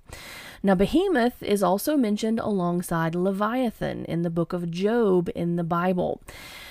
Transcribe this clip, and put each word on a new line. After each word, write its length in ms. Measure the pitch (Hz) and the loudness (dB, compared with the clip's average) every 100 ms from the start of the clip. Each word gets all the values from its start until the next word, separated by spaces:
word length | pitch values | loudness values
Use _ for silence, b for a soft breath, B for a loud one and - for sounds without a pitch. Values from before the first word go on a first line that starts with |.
| - B B B B B | -18 B B B B B
Now, 140 | 196 190 | 2 4
Behemoth 680 | 202 294 392 311 233 - | 4 4 4 4 2 0
is 220 | - 202 | -2 2
also 320 | 185 196 - 302 | 2 2 2 2
mentioned 440 | 226 208 220 233 | 2 2 0 -2
alongside 760 | - 202 175 175 180 170 165 170 | 0 0 0 -2 -2 0 0 0
Leviathan 880 | 185 196 208 247 247 - 151 120 123 | 0 0 -2 0 -2 -2 -6 -6 -4
in 180 | 165 | -2
the 60 | 175 | -2
book 240 | 170 165 | -2 -2
of 180 | 180 175 | -2 -4
Job 580 | 170 196 233 220 185 175 | -2 0 2 4 4 2
in 220 | - 170 170 | -2 -2 -2
the 80 | |
Bible. 580 | 170 170 180 180 156 - - B B B B | 0 0 0 0 0 -4 -10 B B B B